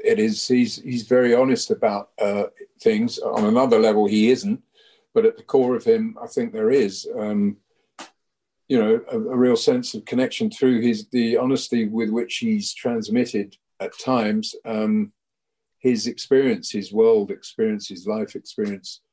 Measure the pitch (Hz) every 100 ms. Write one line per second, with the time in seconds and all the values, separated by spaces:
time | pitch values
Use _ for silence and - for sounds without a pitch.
0 | - 104 110 104 - 127 117 - - 123
1 | 113 123 123 120 131 123 - 110 110 101
2 | - - 104 101 101 - - _ 113 107
3 | 120 - 110 - 107 117 131 110 110 107
4 | 104 107 110 127 101 120 - _ _ _
5 | _ 113 110 - - 139 123 120 117 113
6 | 110 - - - 117 107 107 135 101 95
7 | 107 120 104 104 101 - _ _ _ -
8 | - _ _ _ _ _ _ 127 107 117
9 | - 113 110 127 123 113 - 123 120 110
10 | - 123 127 - 110 - 131 120 120 107
11 | 107 123 113 117 127 131 - 120 107 110
12 | 107 113 120 - 113 107 101 - 127 117
13 | 104 117 120 110 101 _ _ _ 95 -
14 | - 127 107 107 107 - 120 110 107 107
15 | 104 _ _ _ _ _ _ _ 131 117
16 | 113 - - 135 135 107 - 107 95 104
17 | 113 110 101 - - - 110 104 - 92
18 | 95 107 104 104 - - 104 98 - -
19 | _